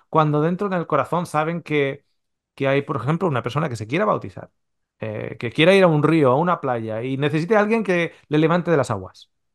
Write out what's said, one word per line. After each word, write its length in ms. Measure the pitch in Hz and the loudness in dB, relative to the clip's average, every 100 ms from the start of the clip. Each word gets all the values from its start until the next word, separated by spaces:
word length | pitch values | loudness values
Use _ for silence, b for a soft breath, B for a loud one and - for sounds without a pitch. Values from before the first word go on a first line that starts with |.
| b | b
cuando 320 | 160 151 147 | 0 2 2
dentro 280 | 160 180 202 | 0 -2 -4
del 180 | 185 160 | -4 -2
corazón 380 | 143 123 165 180 | -2 0 -4 -2
saben 360 | 151 156 170 | -2 -2 -6
que, 440 | - 147 139 139 _ _ _ _ _ - | -4 -2 -2 -6 _ _ _ _ _ -6
que 120 | 135 | -2
hay, 140 | 139 | 0
por 160 | 139 139 | -2 -4
ejemplo, 300 | 123 170 185 | -2 -2 0
una 160 | 123 | -2
persona 260 | 117 143 160 | -4 -4 -4
que 60 | 110 | -6
se 120 | 107 | -6
quiera 180 | 160 214 | -2 0
bautizar, 460 | 143 98 - - _ _ _ _ - | -2 -4 -16 -18 _ _ _ _ -12
eh, 380 | 110 107 117 - | -10 -8 -10 -8
que 120 | 120 | -4
quiera 220 | - 165 196 | 2 6 6
ir 80 | |
a 40 | 180 | 6
un 160 | 151 | 4
río, 280 | 151 165 131 | 4 4 4
a 40 | 131 | 4
una 240 | 180 170 | 2 -2
playa 420 | 135 117 110 110 | -2 -4 -4 -6
y 140 | 127 135 | -6 -4
necesite 380 | 147 151 170 214 | -2 -2 0 2
a 40 | |
alguien 240 | 208 226 | 2 0
que 300 | 190 175 160 B B | 0 0 -2 B B
le 80 | 151 | 0
levante 340 | 156 175 165 | 2 2 2
de 60 | 151 | 0
las 140 | 123 | 0
aguas. 400 | 101 92 - _ _ _ | -4 -8 -18 _ _ _